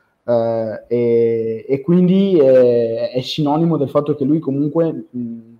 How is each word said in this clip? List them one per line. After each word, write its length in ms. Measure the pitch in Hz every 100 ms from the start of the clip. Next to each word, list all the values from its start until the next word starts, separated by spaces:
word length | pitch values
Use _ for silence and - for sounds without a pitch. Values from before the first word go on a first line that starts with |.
| _ _ -
Eh, 580 | 120 117 113 110 104 -
e, 800 | 120 120 117 117 117 113 110 -
e 140 | 135
quindi, 560 | - 175 180 190 196 180
eh, 720 | 131 131 123 120 117 113 120
è 100 | 127
sinonimo 560 | 131 - 143 151 165 156
del 120 | 135
fatto 260 | 147 147 147
che 80 | 135
lui 140 | 156
comunque, 640 | 160 139 147 160 165 - -
mh, 280 | 123 120 117 113 117